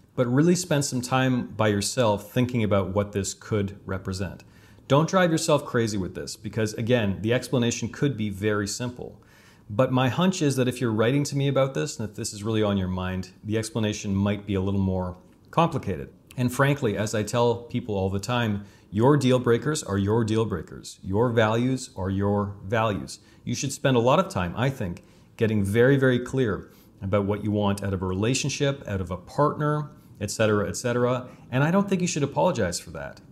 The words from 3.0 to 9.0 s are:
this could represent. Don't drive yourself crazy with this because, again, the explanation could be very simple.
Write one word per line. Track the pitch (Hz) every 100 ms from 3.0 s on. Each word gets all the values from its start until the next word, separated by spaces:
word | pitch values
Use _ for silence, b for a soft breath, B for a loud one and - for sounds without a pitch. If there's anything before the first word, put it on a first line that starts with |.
| 101
this | 101 95
could | - - 107 98 95 -
represent. | 95 95 92 90 69 - B B B -
Don't | 139 156
drive | 190 180
yourself | 160 - 143 -
crazy | 123 113 104
with | -
this | - 69 -
because, | 107 117 107 -
again, | 113 123 101 95
the | 104
explanation | 127 - 131 120 117 113
could | - 143 110
be | 107
very | 98 107 104 101
simple. | - 123 123